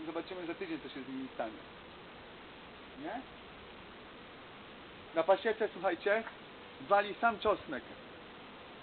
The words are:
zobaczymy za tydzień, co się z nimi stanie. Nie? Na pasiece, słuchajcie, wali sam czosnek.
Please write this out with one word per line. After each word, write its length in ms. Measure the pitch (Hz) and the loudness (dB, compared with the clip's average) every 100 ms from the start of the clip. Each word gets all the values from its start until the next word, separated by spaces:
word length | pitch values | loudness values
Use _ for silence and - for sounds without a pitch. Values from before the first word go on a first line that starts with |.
| 156 | -4
zobaczymy 400 | 165 165 185 165 | -2 -2 -4 -4
za 80 | |
tydzień, 260 | 175 180 156 | -2 -2 -2
co 60 | 127 | -4
się 140 | 139 | -6
z 40 | 131 | -4
nimi 200 | 131 131 | -4 -4
stanie. 280 | - 113 107 - - - - - - - - - - - - - 131 | -2 -4 -4 -12 -14 -14 -14 -14 -14 -14 -14 -14 -14 -14 -14 -14 -8
Nie? 220 | 156 233 - - - - - - - - - - - - - - - - - - - 165 | -4 -4 -6 -12 -14 -14 -14 -14 -14 -14 -14 -14 -14 -14 -14 -14 -14 -14 -14 -14 -4 4
Na 80 | |
pasiece, 460 | 165 190 226 214 208 | 8 8 8 4 2
słuchajcie, 500 | 185 180 170 202 214 220 - - - - - | 4 2 4 4 4 2 -8 -12 -14 -14 -4
wali 340 | 135 202 208 185 | 6 8 8 6
sam 180 | 233 208 | 4 6
czosnek. 440 | 214 196 - 127 - - - - - - - - - - | 6 4 4 -6 -6 -12 -12 -12 -12 -12 -12 -12 -12 -12